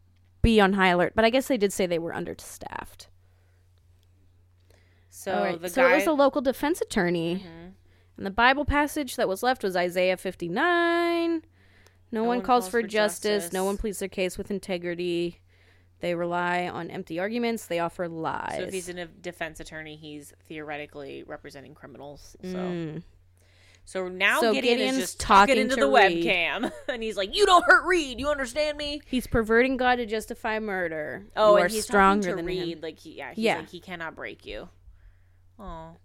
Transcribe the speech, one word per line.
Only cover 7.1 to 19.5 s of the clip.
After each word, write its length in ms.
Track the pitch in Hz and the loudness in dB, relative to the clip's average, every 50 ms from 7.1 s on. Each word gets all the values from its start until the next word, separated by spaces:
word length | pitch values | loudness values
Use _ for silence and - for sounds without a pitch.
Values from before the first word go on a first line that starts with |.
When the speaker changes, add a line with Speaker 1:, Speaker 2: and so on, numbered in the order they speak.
| 175 170 165 170 175 | 0 0 -2 -2 -4
Speaker 2:
Mm-hmm. 280 | 196 190 170 165 165 170 185 - _ _ _ _ _ _ _ _ | -4 -8 -12 -18 -18 -20 -20 -20 _ _ _ _ _ _ _ _
Speaker 1:
And 80 | - 202 | -10 -10
the 60 | 196 | -6
Bible 340 | 190 - 233 262 269 285 294 | 0 4 4 6 4 4 0
passage 500 | - 277 294 302 285 - 311 285 247 - | 0 2 2 0 0 -2 -4 -6 -4 -2
that 120 | - 220 | -2 0
was 140 | 180 190 196 247 | 0 0 0 0
left 200 | 247 254 - - | 0 0 0 0
was 120 | 196 180 | -2 0
Isaiah 400 | 180 180 180 170 185 180 185 185 | 0 0 0 0 2 2 2 2
fifty-nine. 1200 | 180 - 190 175 - 175 170 175 233 311 349 349 339 339 339 339 339 339 339 339 339 339 339 339 320 - - _ _ _ _ _ _ - - _ _ _ - | 0 -4 -8 -8 -8 -6 -4 -2 0 2 2 2 2 2 2 2 2 0 0 0 0 0 0 -2 -2 -6 -10 _ _ _ _ _ _ -20 -20 _ _ _ -8
"No 100 | 233 220 | -4 -2
Speaker 2:
No 0 | 226 | 0
Speaker 1:
one 140 | 240 240 247 | 0 0 0
Speaker 2:
one 20 | - | 2
Speaker 1:
calls 200 | - 247 247 - | 2 2 2 2
Speaker 2:
calls 60 | - | 0
Speaker 1:
for 100 | - 233 | -2 -2
Speaker 2:
for 60 | 226 | -2
Speaker 1:
justice. 560 | 208 214 214 214 208 208 - - 208 208 202 185 | 0 0 0 0 0 0 -2 -2 0 0 0 -2
Speaker 2:
justice. 80 | 170 185 | -2 -2
Speaker 1:
No 100 | 185 190 | -2 0
one 120 | 196 202 | 0 -2
pleads 220 | 196 - 220 180 - | -2 -4 -6 -6 -6
their 100 | 196 190 | -8 -6
case 280 | - 208 185 180 - | -4 -2 -4 -4 -4
with 140 | - 190 - | -6 -8 -6
integrity." 880 | 208 185 - - 185 175 170 175 175 170 180 175 170 170 170 175 170 - _ _ _ _ _ _ _ _ _ _ _ - | -6 -6 -6 -6 -6 -6 -4 -6 -6 -4 -4 -2 -2 -2 -2 -4 -6 -10 _ _ _ _ _ _ _ _ _ _ _ -8
They 140 | - 175 175 | -4 -4 -2
rely 520 | 170 175 175 175 175 175 175 175 180 180 | -2 -2 -2 -2 -2 -2 0 -2 -2 -2
on 220 | 175 - 151 165 - | -4 -6 -8 -10 -10
empty 300 | - 180 185 - 160 170 | -10 -10 -10 -8 -6 -6
arguments. 460 | 185 214 226 240 233 233 233 220 - | -4 -4 -2 -2 -2 -2 -4 -4 -6
They 140 | - 170 170 | -4 -4 -2
offer 280 | 170 165 - - 180 | -2 -4 -4 -6 -8
lies. 480 | 170 165 165 160 143 - - - - - | -8 -6 -6 -6 -4 -4 -6 -6 -6 -6
Speaker 2:
So 60 | 76 180 | -6 -6
if 100 | - 190 | -6 -6
he's 160 | 190 175 180 | -8 -8 -10
in 80 | 175 | -10
a 80 | 180 175 | -12 -12
defense 540 | 165 - - - 180 165 - 170 160 | -14 -14 -14 -14 -12 -10 -10 -10 -10